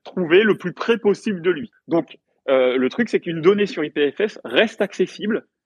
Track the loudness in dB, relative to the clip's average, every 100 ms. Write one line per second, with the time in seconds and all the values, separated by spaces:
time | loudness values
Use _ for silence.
0 | -12 -6 2 4 4 2 -4 -6 -2 0
1 | 0 0 -2 -4 -2 -2 -6 _ -4 -2
2 | -2 -8 _ _ 0 2 4 2 0 0
3 | -2 -2 -4 0 2 2 2 -2 -4 0
4 | 0 0 -4 -4 -4 0 0 0 -4 -2
5 | -4 -4 -4 -4 -6 _